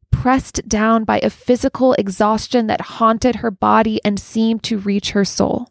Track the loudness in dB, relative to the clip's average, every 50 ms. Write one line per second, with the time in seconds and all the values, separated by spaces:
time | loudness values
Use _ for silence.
0 | _ -2 -2 0 2 2 2 2 0 -4 -8 -8 -4 -2 0 0 2 2 2 2
1 | 2 2 0 0 0 -2 -4 -4 0 0 0 2 2 -4 -2 2 2 2 2 2
2 | 0 -2 0 0 0 2 0 -2 -4 -2 -2 0 0 0 -2 -4 -6 -8 -4 0
3 | 2 2 2 2 0 0 0 0 -4 -6 -4 -2 0 2 4 4 2 2 -2 -2
4 | -2 -2 -2 -2 -6 -6 -2 0 0 0 0 -2 -4 -6 -6 -4 -2 -2 -2 -2
5 | -2 -2 0 0 0 0 0 -2 0 0 0 -4 -6 -10